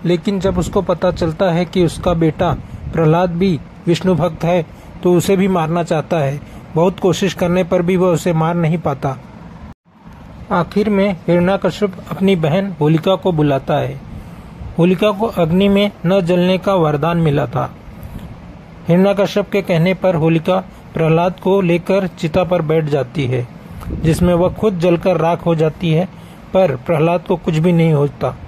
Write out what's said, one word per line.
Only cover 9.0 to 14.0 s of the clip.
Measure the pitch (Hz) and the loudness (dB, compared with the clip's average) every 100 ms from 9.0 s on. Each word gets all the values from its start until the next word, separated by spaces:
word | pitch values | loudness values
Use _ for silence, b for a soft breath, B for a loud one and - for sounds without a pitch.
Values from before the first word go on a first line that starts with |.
| 139 131 - - - - - - _ _ - - - - - | -6 -6 -14 -20 -20 -18 -20 -20 _ _ -20 -20 -20 -20 -4
आखिर | 180 165 202 214 | -4 0 0 0
में | 202 202 | 2 0
हिरण्याकश्यप | 175 - 175 175 196 185 - 208 - - | -2 0 2 2 2 -2 -2 -4 -4 -12
अपनी | 165 190 185 | -2 0 2
बहन | 156 175 196 170 | 2 0 -2 0
होलिका | 151 160 190 190 | 2 2 2 0
को | 190 | 0
बुलाता | 160 147 135 - | 2 2 0 0
है। | 147 127 139 | -2 -2 -8